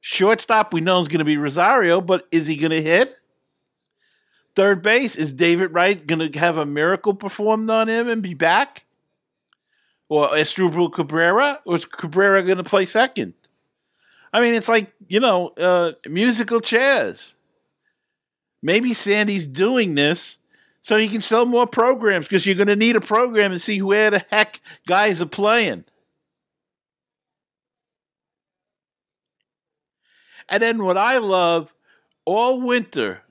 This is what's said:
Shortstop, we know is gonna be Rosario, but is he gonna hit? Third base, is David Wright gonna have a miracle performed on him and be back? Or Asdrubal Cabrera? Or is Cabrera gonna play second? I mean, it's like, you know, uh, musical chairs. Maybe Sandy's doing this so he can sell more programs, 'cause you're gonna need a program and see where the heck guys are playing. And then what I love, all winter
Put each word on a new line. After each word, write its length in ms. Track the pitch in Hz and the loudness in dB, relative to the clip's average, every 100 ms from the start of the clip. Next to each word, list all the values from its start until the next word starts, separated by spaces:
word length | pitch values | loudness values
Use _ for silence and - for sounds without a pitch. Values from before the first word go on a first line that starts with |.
Shortstop, 720 | - - 190 220 - 220 208 | -8 0 2 2 2 0 0
we 80 | 170 | -2
know 180 | 165 185 | 0 0
is 100 | 165 | 0
gonna 160 | 160 | -2
be 120 | 151 151 | 0 0
Rosario, 640 | 147 139 180 262 185 170 | -2 0 2 4 4 2
but 260 | 180 185 - | 2 -2 0
is 140 | 165 151 | -2 -2
he 100 | 151 | -4
gonna 240 | 160 160 | -2 -2
hit? 360 | 156 170 262 - _ _ _ _ _ _ _ _ _ _ _ _ _ - | 0 2 0 -4 _ _ _ _ _ _ _ _ _ _ _ _ _ 0
Third 260 | 196 190 | 2 2
base, 320 | 185 226 262 | 2 0 0
is 180 | - 156 | -4 -6
David 400 | 131 170 170 185 | 0 2 2 0
Wright 320 | 165 185 196 | 0 0 0
gonna 260 | 151 165 160 | -4 -4 -4
have 220 | 147 170 160 | 0 0 0
a 100 | 147 | -4
miracle 480 | 147 156 190 208 | -2 0 0 -2
performed 540 | 196 196 - 208 220 220 | -4 -6 -6 -2 -2 0
on 180 | 220 220 | -2 0
him 200 | 226 240 | -2 -2
and 140 | 226 | -4
be 120 | 190 | -6
back? 500 | 156 160 185 277 - _ _ _ _ _ _ _ _ _ _ _ _ _ | -2 2 2 0 -6 _ _ _ _ _ _ _ _ _ _ _ _ _
Or 200 | 151 147 | 0 2
Asdrubal 640 | 151 156 - 185 160 175 | 0 -2 0 -2 0 -2
Cabrera? 680 | 175 151 156 170 202 285 285 | -2 -4 0 2 2 0 -2
Or 120 | - 170 | -4 -6
is 80 | |
Cabrera 580 | - - 170 156 196 196 | -6 -12 -6 0 2 2
gonna 220 | 180 185 | 2 -2
play 220 | 175 202 185 | 0 -2 0
second? 480 | 214 254 - 104 - _ _ _ _ _ _ _ _ _ | 0 0 -2 -10 -10 _ _ _ _ _ _ _ _ _
I 80 | 208 | 0
mean, 140 | 240 | 2
it's 140 | 233 208 | 0 2
like, 240 | 226 208 _ 196 | 0 0 _ -4
you 120 | 208 | 0
know, 280 | 254 185 175 - | 2 2 -2 -2
uh, 360 | 175 180 170 160 - | 2 2 2 -4 -8
musical 520 | 160 233 226 220 233 | 0 0 0 0 -2
chairs. 760 | 226 233 269 262 113 - - - _ _ _ _ _ _ _ _ _ _ _ _ | 0 0 2 2 0 -6 -16 -20 _ _ _ _ _ _ _ _ _ _ _ _
Maybe 320 | 151 196 247 | 0 0 0
Sandy's 520 | 226 202 202 208 196 151 | -4 0 0 0 -2 -6
doing 500 | 131 196 254 208 147 | -2 0 0 0 0
this 420 | 147 170 - - _ _ _ _ | 0 0 -6 -16 _ _ _ _
so 160 | - 214 | -2 0
he 120 | 220 | 0
can 120 | 220 | -2
sell 260 | 196 220 240 | -2 0 2
more 200 | 240 240 | 2 0
programs, 600 | 240 233 262 220 190 151 | 0 0 2 0 -2 0
'cause 200 | 190 190 | -2 0
you're 80 | |
gonna 220 | 185 202 208 | 0 2 2
need 200 | 226 233 | 4 2
a 40 | |
program 520 | - 214 247 220 202 | 2 0 2 2 0
and 80 | 180 | 0
see 220 | - 202 | -4 -4
where 280 | 190 208 214 | 0 2 2
the 140 | 202 - | 0 0
heck 300 | 208 214 - - - - | 0 0 -4 -20 -20 -2
guys 340 | 185 208 175 | 2 2 0
are 60 | 165 | -6
playing. 580 | - 202 233 208 98 - _ _ _ _ _ _ _ _ _ _ _ _ _ _ _ _ _ _ _ _ _ _ _ _ _ _ _ _ _ _ _ _ _ _ _ _ _ _ _ _ _ _ _ _ - - | -2 0 2 0 -4 -12 _ _ _ _ _ _ _ _ _ _ _ _ _ _ _ _ _ _ _ _ _ _ _ _ _ _ _ _ _ _ _ _ _ _ _ _ _ _ _ _ _ _ _ _ -20 -4
And 140 | 202 | 0
then 220 | 226 233 | 0 0
what 120 | 190 180 | 0 0
I 220 | 220 262 | 2 0
love, 560 | 214 185 175 170 151 _ _ _ _ _ | 0 2 2 0 -4 _ _ _ _ _
all 360 | - 196 240 262 | -4 -2 0 0
winter 600 | 247 247 220 151 107 95 _ | 0 -2 -2 -4 -4 -6 _